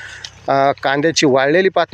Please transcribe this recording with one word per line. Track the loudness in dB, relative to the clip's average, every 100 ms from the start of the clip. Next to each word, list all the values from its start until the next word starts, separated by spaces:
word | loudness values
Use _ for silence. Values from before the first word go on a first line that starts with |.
| -18 -18 -20 -10 -2
अ, | 0 0 -2
कांद्याची | -2 -2 -2 0 2
वाळलेली | 2 2 2 0
पात | 0 0